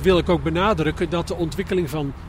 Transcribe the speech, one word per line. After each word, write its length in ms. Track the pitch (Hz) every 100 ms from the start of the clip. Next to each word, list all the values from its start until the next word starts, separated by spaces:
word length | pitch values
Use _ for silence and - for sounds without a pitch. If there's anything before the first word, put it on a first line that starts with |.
wil 160 | 180 175
ik 100 | 185
ook 140 | 165
benadrukken 680 | 160 165 208 165 151 151 165
dat 180 | 170 165
de 60 |
ontwikkeling 560 | 180 160 156 190 185 147
van 220 | 156 139 -